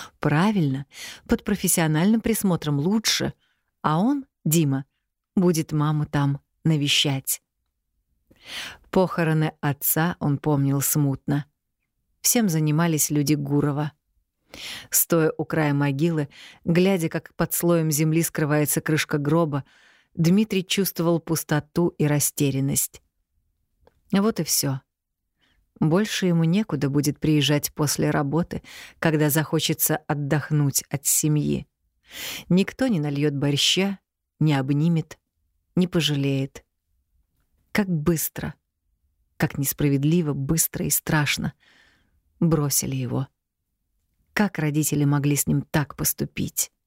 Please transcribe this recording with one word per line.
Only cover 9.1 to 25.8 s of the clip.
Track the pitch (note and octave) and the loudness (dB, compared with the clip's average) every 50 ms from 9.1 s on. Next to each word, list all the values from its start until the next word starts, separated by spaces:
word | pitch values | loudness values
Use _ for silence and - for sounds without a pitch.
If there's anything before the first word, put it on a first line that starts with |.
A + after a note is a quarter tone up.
| - F3+ E3 D#3+ D#3 D#3 D#3 D3+ - _ | 0 0 0 2 2 2 0 -2 -2 _
отца | - D3 C#3 - - - - D#3 D#3+ F3 - - | -4 -4 -4 -2 -2 -2 0 0 0 -2 -2 -2
он | - D3 C#3+ - | -2 -2 -2 0
помнил | - D3+ D3+ C#3 C#3 C#3 C#3 C#3 | 0 0 0 2 2 0 0 0
смутно. | C3+ - - D3+ C#3+ C#3 C3 - _ - C#3+ D3 - _ _ _ _ _ _ _ _ _ _ _ _ _ _ _ | -2 0 0 0 0 0 -2 -4 _ -4 -4 -4 -4 _ _ _ _ _ _ _ _ _ _ _ _ _ _ _
Всем | - - - A#3+ A3 F3+ | -2 0 2 2 2 2
занимались | D#3 D#3+ D#3 D3+ D3 D#3+ E3+ E3 D#3 C#3+ - - | 2 2 2 2 2 2 2 2 2 0 0 0
люди | D3+ D3 C#3+ C#3+ D3+ | 0 0 0 0 0
Гурова. | D3 C#3+ C#3 C#3+ D3 C#3+ D3 C#3 D3 D3+ D3 - _ _ _ _ _ _ _ _ _ _ _ - - - - - - - - | 0 0 0 0 0 0 0 0 -2 -4 -6 -8 _ _ _ _ _ _ _ _ _ _ _ -20 -16 -14 -14 -14 -14 -8 -4
Стоя | - - - - F3 E3 D#3 D#3+ - | -2 -2 0 2 2 4 4 2 0
у | - D#3 | -2 -4
края | - E3 E3 D3+ D3 C#3+ | -2 -2 0 2 2 2
могилы, | C#3+ C#3+ C#3+ C3+ C#3 E3 E3+ D#3+ D3+ C#3 - - - - - - - - | 2 2 0 0 0 0 0 0 0 -2 -4 -8 -16 -20 -20 -20 -8 -2
глядя, | - E3 F3+ F3+ G3 G3 E3+ D#3+ D#3 | 0 2 4 4 4 2 2 0 -2
как | - D#3+ - - _ | -4 -6 -8 -8 _
под | - E3 - | -4 -4 -2
слоем | - - F3 E3+ F3 E3 D#3+ D#3+ | -2 0 2 2 2 2 2 2
земли | C#3+ D3 D#3+ D#3 D#3 E3 | 2 2 2 2 2 2
скрывается | D#3+ - - - D#3 C#3+ D3+ D3+ D3 - - D#3 | 0 0 -2 -2 0 2 2 2 2 0 0 -2
крышка | - - D#3 D3 - - D#3 D3 | -2 0 0 0 0 -2 -2 -2
гроба, | C#3+ D3 D#3+ E3+ E3+ D3 D3 C#3+ - _ _ _ _ - _ _ _ _ - | 0 2 2 2 2 0 -2 -4 -6 _ _ _ _ -20 _ _ _ _ -2
Дмитрий | - D#3+ E3+ F#3 G#3 A3 - G3 F#3+ F3+ | 0 2 4 4 4 2 2 0 -2 -2
чувствовал | - - G3+ F#3 - - - E3 E3+ E3+ D#3+ | -2 -2 -2 -2 -2 -2 -2 0 0 0 0
пустоту | - - D#3+ D3 - - D#3 D3 - _ - E3+ F3 - | -2 -2 -4 -4 -2 -2 -2 -2 -2 _ -2 0 0 0
и | - - D3+ | 0 0 0
растерянность. | D3 D3 C#3+ - - - - C#3+ C#3 C3 C3+ C3+ C#3 - - - - - - _ _ _ _ _ _ _ _ _ _ _ _ _ _ _ _ _ _ _ _ _ - | 2 2 0 0 -2 -2 0 0 0 0 0 -2 0 0 -2 -4 -4 -8 -16 _ _ _ _ _ _ _ _ _ _ _ _ _ _ _ _ _ _ _ _ _ -2
Вот | - G3 G3+ A3+ - - | 0 0 2 0 0 -2
и | D#3 | -4
все. | - - - - C#3+ C3 C3+ - _ _ _ _ _ _ _ _ _ _ _ _ _ _ _ _ _ _ - | -2 -2 -2 -2 -2 -4 -6 -8 _ _ _ _ _ _ _ _ _ _ _ _ _ _ _ _ _ _ -2